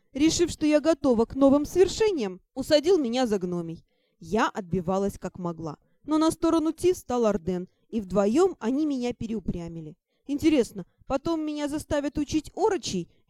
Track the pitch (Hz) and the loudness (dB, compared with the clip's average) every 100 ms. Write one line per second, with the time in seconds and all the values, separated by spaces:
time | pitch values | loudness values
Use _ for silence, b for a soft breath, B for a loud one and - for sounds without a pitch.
0 | _ 262 311 285 339 - 302 302 294 330 | _ 0 2 2 -2 0 2 2 2 2
1 | 285 226 226 269 277 285 294 349 381 - | 2 2 0 4 6 6 2 2 2 4
2 | 440 339 202 185 _ - 254 302 294 381 | 0 0 -4 -8 _ -8 2 2 4 2
3 | 254 240 254 202 180 175 165 160 _ _ | 2 0 0 0 -2 -6 -6 -12 _ _
4 | _ _ 160 208 285 - 180 185 170 190 | _ _ -4 0 0 -2 -4 -4 -2 -2
5 | 202 - 185 - 170 165 160 143 _ _ | -2 -4 -12 -8 -8 -6 -10 -12 _ _
6 | - 311 320 311 330 330 311 311 349 370 | -2 2 2 2 2 2 0 0 0 0
7 | - 247 220 196 160 180 185 _ _ 226 | -2 0 0 0 -2 -6 -6 _ _ -8
8 | 190 180 202 247 370 320 220 269 311 269 | -4 0 2 4 2 0 -4 -2 -2 -2
9 | 240 240 226 220 - 175 170 165 156 160 | -4 -6 -6 -8 -6 -8 -8 -10 -14 -18
10 | _ _ - 277 311 302 220 202 170 _ | _ _ -8 0 2 4 2 -2 -14 _
11 | - 277 - 330 311 302 294 294 - 294 | -6 -4 -2 -2 -4 -4 -4 -6 -4 -2
12 | 285 302 294 311 - - 415 359 - 185 | -2 -4 -2 -4 -4 -2 0 0 -4 -6
13 | 170 _ - | -6 _ -4